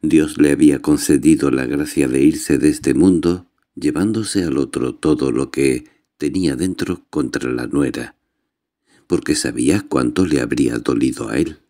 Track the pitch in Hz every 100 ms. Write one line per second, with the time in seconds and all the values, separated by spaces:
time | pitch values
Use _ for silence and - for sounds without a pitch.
0 | 78 78 76 - 73 71 76 69 76 73
1 | - 71 82 71 69 64 64 71 73 -
2 | 67 65 69 76 - 71 76 76 - 67
3 | 92 90 85 90 92 _ _ - 78 71
4 | 101 110 104 98 85 67 69 - 62 -
5 | 78 76 67 62 67 - 69 64 - _
6 | _ _ 73 95 87 65 92 90 - 87
7 | _ 151 65 - 62 62 - 143 143 -
8 | - _ _ _ _ _ _ _ _ _
9 | _ 87 - 76 67 60 64 98 - 67
10 | 62 - 92 73 60 - 60 58 - 58
11 | 65 55 57 57 82 - _